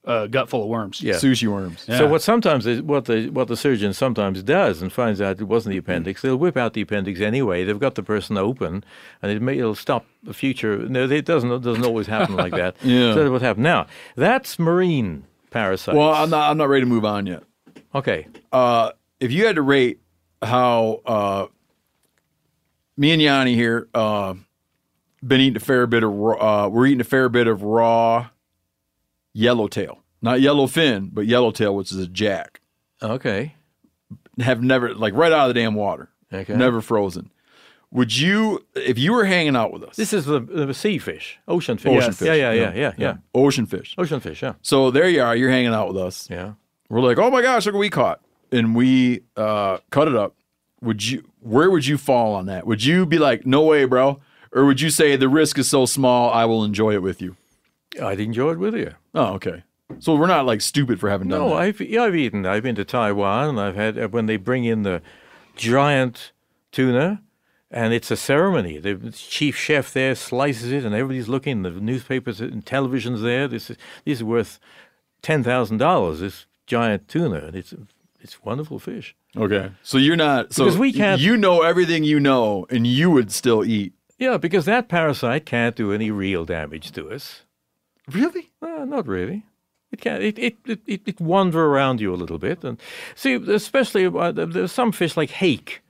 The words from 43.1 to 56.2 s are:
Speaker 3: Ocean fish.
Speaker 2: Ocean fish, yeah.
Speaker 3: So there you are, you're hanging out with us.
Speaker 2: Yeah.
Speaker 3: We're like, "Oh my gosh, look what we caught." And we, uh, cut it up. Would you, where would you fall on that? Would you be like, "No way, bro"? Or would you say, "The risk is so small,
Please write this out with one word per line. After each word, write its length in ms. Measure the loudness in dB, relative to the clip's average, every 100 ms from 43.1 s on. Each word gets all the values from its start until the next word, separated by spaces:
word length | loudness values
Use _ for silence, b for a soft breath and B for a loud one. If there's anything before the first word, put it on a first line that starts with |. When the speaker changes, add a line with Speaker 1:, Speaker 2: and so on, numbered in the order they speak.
| -4 _
Speaker 3:
Ocean 320 | 4 4 2 -4
fish. 260 | -6 -10 -6
Speaker 2:
Ocean 200 | -4 -4
fish, 220 | -6 -8
yeah. 120 | -10 -8
Speaker 3:
So 260 | 0 4 4
there 180 | 4 4
you 140 | 4
are, 140 | 2
you're 160 | 2 2
hanging 220 | 2 2
out 140 | 0 -2
with 80 | -4
us. 300 | -6 -8 -12
Speaker 2:
Yeah. 240 | -12 -12 -16 _ _ _
Speaker 3:
We're 120 | 2
like, 180 | 2 4
"Oh 100 | 4
my 120 | 2
gosh, 220 | 2 0 0
look 80 |
what 40 | 0
we 100 | -2
caught." 280 | 0 0 -2 _ _ _
And 220 | 0 2
we, 460 | 2 4 4 2 0 _ -6
uh, 400 | -2 0 -2 -4 _
cut 160 | 2 2
it 80 |
up. 200 | 2 -2 _ _ _ _ _
Would 260 | -6 -4 -4
you, 160 | -6 -10 _
where 280 | 0 4 4
would 160 | 4
you 120 | 0 -2
fall 340 | 2 2 2
on 140 | -2 -4
that? 180 | -6
Would 180 | -4 0
you 220 | 2 2
be 140 | 2 2
like, 260 | 2 2
"No 160 | 2 4
way, 240 | 4 4
bro"? 340 | 4 4 2 0 b b b
Or 140 | 2
would 160 | 2 2
you 80 | 0
say, 260 | 2 4
"The 140 | 4 4
risk 300 | 4 2 0
is 100 | 0
so 160 | 2
small, 460 | 2 2 2 4